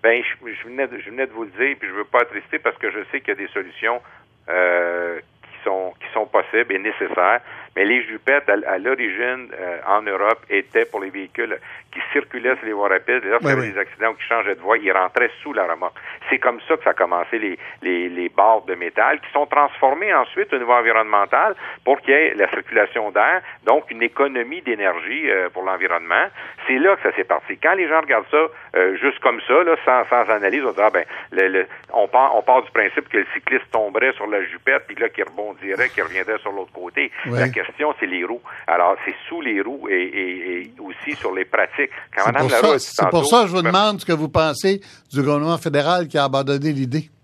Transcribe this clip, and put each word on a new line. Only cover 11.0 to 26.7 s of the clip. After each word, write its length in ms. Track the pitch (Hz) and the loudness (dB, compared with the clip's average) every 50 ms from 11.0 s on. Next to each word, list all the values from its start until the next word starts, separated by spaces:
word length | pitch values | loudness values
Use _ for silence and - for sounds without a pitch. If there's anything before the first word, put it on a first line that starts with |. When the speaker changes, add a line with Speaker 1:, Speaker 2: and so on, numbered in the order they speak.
Speaker 1:
les 80 | 98 95 | -8 -8
véhicules 480 | 92 98 95 90 _ - 117 113 104 - - - - - - _ | -8 -10 -12 -10 _ -8 -6 -6 -6 -10 -10 -16 -20 -20 -20 _
qui 80 | - - - - | -12 -12 -10 -4
circulaient 440 | - 143 139 - - 123 117 127 131 123 | -2 -4 -4 -4 -10 -4 -2 -2 -2 -2
sur 80 | - 110 | -2 -6
les 60 | 107 | -4
voies 140 | 101 101 101 | -2 0 2
rapides. 340 | 95 92 - - 120 127 110 | 2 2 2 0 -2 -2 0
Et 40 | 98 | 0
lorsqu'il 200 | 107 120 - 143 | 0 0 2 2
y 40 | 139 | 0
Speaker 2:
Oui, 40 | 131 | 0
Speaker 1:
avait 80 | 123 110 | 0 -4
Speaker 2:
oui. 40 | 98 | -4
Speaker 1:
des 60 | 98 | -4
accidents 320 | 98 - - _ 107 113 | -6 -6 -4 _ -2 -2
ou 20 | 110 | -2
qui 100 | - - - | -4 -4 -2
changeaient 260 | 117 117 101 98 98 | -2 0 0 -2 -4
de 60 | - | -4
voie, 160 | 85 95 110 117 | 0 0 0 2
ils 140 | 107 95 | 2 2
rentraient 400 | 92 95 92 90 - 123 123 117 - - | 2 2 2 2 2 0 0 0 -2 -6
sous 120 | - 101 - | -12 -6 -2
la 120 | 107 95 | -2 -2
remorque. 300 | 85 82 82 92 87 - - - - - - - - | -2 -2 -4 -4 -8 -8 -10 -16 -16 -16 -14 -4 -4
C'est 80 | - 131 | -2 0
comme 220 | - 127 120 117 - - | 0 -2 -2 -2 -2 -2
ça 100 | 160 156 | -2 2
que 60 | - | 2
ça 80 | - | 0
a 20 | - | 2
commencé, 460 | - 92 87 87 87 85 - - 113 | 2 0 2 2 -2 -2 -2 -4 -4
les, 180 | 107 101 90 - - - - - | -2 -4 -6 -8 -12 -18 -18 -6
les, 280 | - 92 90 87 90 90 | -2 -2 0 0 -2 -4
les 200 | 87 90 87 87 | -4 -4 -6 -4
barres 320 | _ - 98 107 113 104 - | _ 4 6 6 6 4 2
de 100 | - 92 | -4 -6
métal, 440 | 87 90 85 - - 107 131 151 156 | -6 -6 -6 0 2 2 2 2 -2
qui 100 | - - - | -4 -4 -2
sont 140 | 147 147 - | -2 -2 2
transformées 680 | - 139 147 139 - - - 135 135 160 196 214 185 | 2 2 2 2 2 2 2 2 2 2 0 2 2
ensuite 400 | 147 123 - - 180 202 202 - | 2 2 0 -2 -4 -2 -2 -2
au 60 | 131 | -4
niveau 120 | 123 117 123 | 2 4 4
environnemental 840 | 120 117 117 113 110 110 107 107 101 101 98 - 135 170 220 190 - - - - - _ | 4 6 4 4 4 2 4 2 2 2 4 2 2 2 2 0 -4 -10 -14 -16 -6 _
pour 160 | - 135 139 | 2 2 2
qu'il 100 | - - 135 | 4 4 4
y 40 | 147 | 6
ait 180 | 160 - - | 6 2 2
la 120 | 104 98 - | 2 0 0
circulation 580 | - 104 95 - - 113 104 - - 120 110 104 | 0 -4 -8 0 2 2 2 2 0 -4 -4 -2
d'air, 320 | 92 101 107 135 175 185 175 - - - _ | 0 2 2 4 2 0 -2 -8 -20 -6 _
donc 240 | - 117 151 - - | 2 2 2 2 -4
une 140 | 131 113 117 | -6 -4 -4
économie 580 | 117 - - 139 139 135 123 117 120 151 180 | -4 0 0 0 0 0 -4 -4 -4 -6 -10
d'énergie, 680 | 180 123 117 104 101 95 87 85 82 92 123 151 156 143 | -4 -4 -4 0 0 0 0 -2 -4 -6 -6 -4 0 0
euh, 180 | 107 95 90 87 | 2 2 0 -2
pour 140 | - 92 95 | -4 -6 -4
l'environnement. 640 | 95 95 90 92 90 87 85 82 85 85 107 160 196 - - - - - - - | -4 -4 -2 0 0 0 -2 -2 0 0 2 2 0 -4 -14 -18 -18 -16 -12 -4
C'est 100 | - | -2